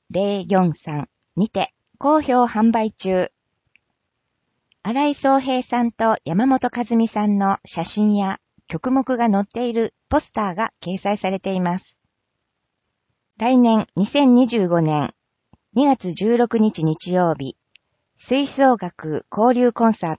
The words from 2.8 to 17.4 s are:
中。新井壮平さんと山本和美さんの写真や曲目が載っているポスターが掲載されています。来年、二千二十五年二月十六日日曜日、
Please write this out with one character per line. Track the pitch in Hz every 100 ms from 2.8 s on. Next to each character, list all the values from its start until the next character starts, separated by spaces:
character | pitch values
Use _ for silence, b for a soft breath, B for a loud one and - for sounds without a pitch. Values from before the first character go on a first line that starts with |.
| 220
中。 | - 190 185 175 _ _ _ _ _ _ _ _ _ _ _ _ _ _ _
新 | 196 254 294
井 | 285
壮 | 269 269
平 | 262 254
さ | - 247
ん | 233
と | - 226 220 -
山 | 175 262
本 | 262 247 240
和 | 214 233
美 | 226
さ | 214 208
ん | 202
の | 196 - -
写 | -
真 | 165 208 214 202
や | 190 - _ _ -
曲 | 160 254
目 | 269 262 240
が | 233
載 | 196
っ | 202
て | 233 247
い |
る | 226 220 _ -
ポ | 285
ス | -
タ | - 202
ー | 175
が | 226 _
掲 | 170 190
載 | 202 208
さ | 190
れ | 190
て | 196
い | 185
ま | 175 185
す。 | _ _ _ _ _ _ _ _ _ _ _ _ _ _ _ -
来 | 226 254
年、 | 240 220 - -
二 | 208
千 | 285 269
二 | 240 254
十 | 233 180
五 | 170
年 | 156 151 139 - _ _ _ _ _
二 | 226 285
月 | 262 180
十 | 156 208 233
六 | 240 233
日 | 214 -
日 | 156 156 180
曜 | 180 175
日、 | 151